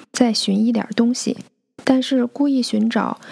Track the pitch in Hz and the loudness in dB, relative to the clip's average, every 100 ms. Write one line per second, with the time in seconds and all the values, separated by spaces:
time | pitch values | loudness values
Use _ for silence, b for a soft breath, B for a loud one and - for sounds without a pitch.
0 | - - 247 214 - 196 226 226 - 214 | -12 0 2 2 0 2 2 0 -2 0
1 | 233 254 - - - _ _ - - 262 | 0 0 -4 -6 -10 _ _ -12 0 0
2 | 254 269 240 - 285 269 240 214 220 226 | 2 0 -2 0 0 0 0 0 0 0
3 | - - B | -2 -6 B